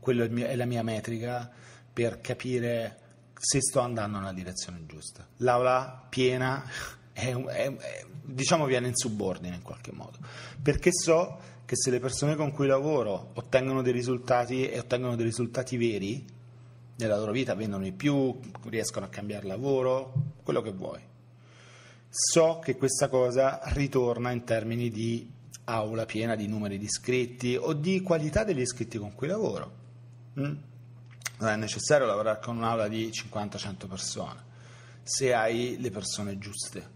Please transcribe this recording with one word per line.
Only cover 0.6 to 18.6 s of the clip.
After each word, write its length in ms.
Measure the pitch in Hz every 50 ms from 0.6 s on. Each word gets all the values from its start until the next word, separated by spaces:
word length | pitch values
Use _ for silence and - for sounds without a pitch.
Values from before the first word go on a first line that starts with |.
| 120
mia 180 | 120 120 117 113
metrica 680 | 113 110 107 - - 113 113 117 120 123 123 120 120 - - - - - - - - -
per 280 | - 120 117 110 -
capire 840 | - - 127 - - 127 123 123 117 120 120 117 113 104 - - - - - - - - - -
se 200 | - - - 143
sto 180 | 123 - - 139
andando 400 | 123 123 120 113 104 104 107 101
nella 140 | 95 98 92
direzione 520 | 92 92 92 90 - - - 90 85 80
giusta. 380 | 76 80 78 71 - - - - - -
L'aula 720 | - 120 123 123 123 127 127 127 127 131 131 - - - -
piena 560 | - 131 127 127 127 127 127 131 131 139 - - - - - -
<laughs> 220 | - - - - -
è 200 | - 110 131 123
un, 140 | 123 131
è, 260 | - - - 113 135 -
è, 320 | - - - 55 50 - - - - -
diciamo, 400 | - 135 127 135 127 170 165 151
viene 240 | 135 127 123 123 123
in 80 | 117
subordine 580 | - - 120 107 104 101 95 90 85 87 90 90
in 80 | 87 -
qualche 300 | - - - - - -
modo, 260 | - - - - - - - - - - - - -
perché 300 | - 143 147 - - 180 175
so 460 | - - 165 165 160 180 - - - - - - - -
che 120 | - -
se 140 | 120 - 135
le 100 | 123 123
persone 340 | 123 127 - - 143 143 156
con 160 | 151 156 143
cui 160 | 143 151 143
lavoro 640 | 135 135 135 139 151 156 139 117 104 98 85 - - -
ottengono 480 | - 120 - - 135 131 131 135 135 127
dei 100 | 127 123
risultati 760 | 123 120 123 127 123 123 - 127 123 123 117 127 131 - -
e 120 | - 120
ottengono 340 | 120 - 127 123 127 127 120
dei 120 | 117 117
risultati 500 | 117 113 - 123 117 - 131 123 - 131
veri 500 | 120 120 117 110 98 92 98 117 143 - - - - - - - - - - - - - - -
nella 200 | - 113 110 104
loro 140 | 101 110 107
vita, 240 | 104 127 131 - 101
vendono 300 | 95 110 107 101 98 95
di 80 | 95 92
più, 480 | - - 147 143 139 135 131 120 - - - - -